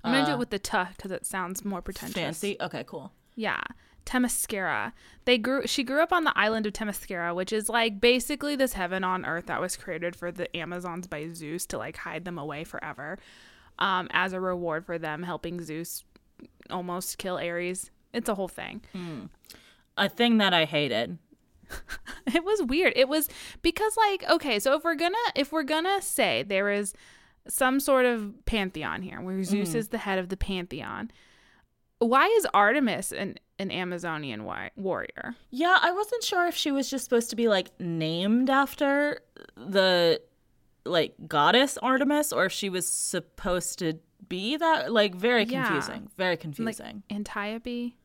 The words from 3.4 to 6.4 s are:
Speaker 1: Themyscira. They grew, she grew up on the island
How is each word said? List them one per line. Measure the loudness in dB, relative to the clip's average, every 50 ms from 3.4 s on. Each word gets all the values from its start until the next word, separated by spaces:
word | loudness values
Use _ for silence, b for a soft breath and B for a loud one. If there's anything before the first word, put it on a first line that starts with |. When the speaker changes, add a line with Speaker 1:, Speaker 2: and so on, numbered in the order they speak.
| -2 -2 -2 -2 -4 -8 -12 b b b b b -12
Speaker 1:
Themyscira. | -2 0 2 2 2 0 -2 -2 -2 -2 -2 0 0 0 0 -2 -4 b b b b b b 4
They | 4 4 4
grew, | 4 2 0 2 0
she | 0 -2 -2
grew | -2 0 2 2
up | 4 4
on | 4 2 2
the | 2 2
island | 4